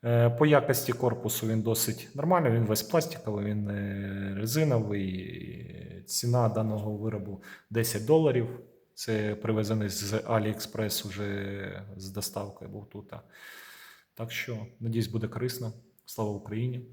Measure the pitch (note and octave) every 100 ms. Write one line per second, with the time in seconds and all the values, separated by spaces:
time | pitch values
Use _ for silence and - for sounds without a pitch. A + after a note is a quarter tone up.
0 | A#2+ A#2+ A#2+ A#2+ D3+ C#3+ C#3 B2+ - A#2
1 | B2+ A#2 G#2+ - A2+ A2+ G#2+ A2 - -
2 | - C#3 D#3 F3+ C#3+ A2+ A2 G#2+ - E3+
3 | D#3 - - G#2 G#2 G#2 G#2 G2+ G2+ G2
4 | G2+ G2 G2 G2 A2+ C#3 D#3 A#2+ G#2 G2+
5 | F#2+ F#2 F#2 - - E2 - - - F2+
6 | - - A#2+ B2 A#2 G#2+ A2 G#2+ G#2 G#2+
7 | A2 G#2+ F#2+ G2 - - _ A2+ A2+ G#2+
8 | A2 D#3+ D#3 B2 A2+ - - _ _ -
9 | - A2 G#2 G#2 - A2 G#2 A2 G#2 G2
10 | G2+ A2 - A2+ G#2 G#2 - - G#2+ -
11 | G#2 F#2+ G#2 G2 G2 G2+ G2 F#2+ G2+ G2
12 | F#2+ G2 - - G2+ - - G2+ G2+ G#2
13 | G2+ - - - - - - - - -
14 | _ - A#2 - - A2+ G#2+ - A2+ A2+
15 | G2+ A2 G#2 - B2 B2 A#2 A2 - _
16 | - - G#2+ G2+ - G#2+ B2 B2 A#2+